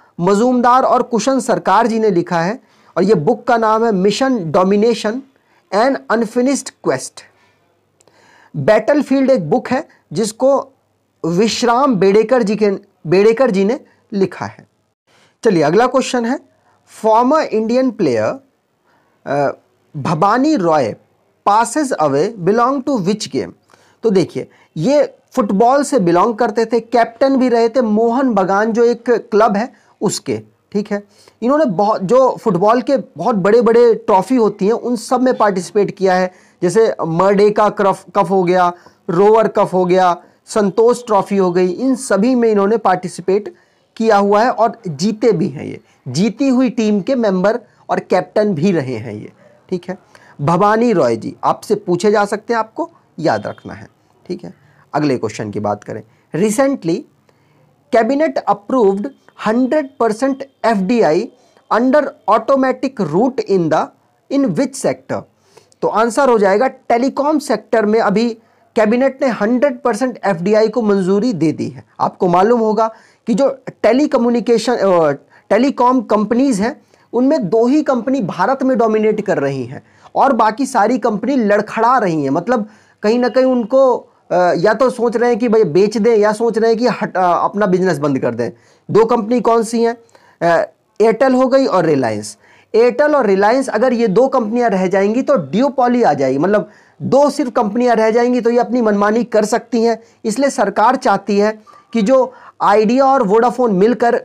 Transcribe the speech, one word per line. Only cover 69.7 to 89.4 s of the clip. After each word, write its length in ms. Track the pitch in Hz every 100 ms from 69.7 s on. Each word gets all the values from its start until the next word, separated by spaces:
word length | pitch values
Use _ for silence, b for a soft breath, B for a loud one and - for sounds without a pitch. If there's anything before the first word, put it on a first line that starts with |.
| 247
परसेंट 380 | 247 220 254 -
एफ़डीआई 440 | 196 170 180 214 220
को 140 | 247
मंजूरी 500 | 214 196 180 202 247
दे 200 | 165 156
दी 160 | 127 113
है। 160 | 127 - -
आपको 280 | 208 - 185
मालूम 320 | 175 214 240
होगा 340 | 220 214 220 B B B -
कि 80 |
जो 280 | 214 269 - - -
टेलीकम्युनिकेशन, 920 | 214 254 302 254 240 240 - 226 233
अ, 360 | 240 196 175 151 135 _ b -
टेलीकॉम 500 | 202 269 - 247 262
कंपनीज 600 | - 208 214 233 277 190
हैं, 220 | 233 302 b b b
उनमें 360 | 240 262 311 175
दो 180 | 226 240
ही 160 | 302
कंपनी 380 | 285 247 233 269
भारत 420 | 190 175 202 269
में 160 | 262 254
डोमिनेट 420 | 226 220 214 214
कर 180 | - 151
रही 260 | 139 135
हैं 180 | 120 135 b b b
और 180 | - 262
बाकी 340 | 233 220 220 269
सारी 320 | 220 214 254
कंपनी 380 | 240 208 226 277
लड़खड़ा 640 | 208 208 208 226 226 254
रही 240 | 196 160
हैं, 80 | 135
मतलब 380 | 156 233 247 208 B B B
कहीं 160 | 208 240
ना 100 | 247
कहीं 160 | 262
उनको, 640 | 262 247 214 262 262 190 - b -
अ, 220 | 175 175 160
या 180 | 208
तो 160 | 220 254
सोच 260 | 240 233 220
रहे 140 | 240
हैं 80 | 240
कि 100 | 240
भाई 160 | 220
बेच 320 | 190 170 208 226
दें 200 | 233 220
या 160 | 214
सोच 260 | 214 226 214
रहे 120 | 226
हैं 80 | 226
कि 80 | 240
हट-, 300 | - 180 185
अ, 280 | 180 165
अपना 220 | 165 202 208
बिजनेस 320 | 180 185 143
बंद 200 | 147 131
कर 160 | 127
दें। 160 | 113 117 b b b -
दो 140 | 190
कंपनी 360 | 226 240 208 247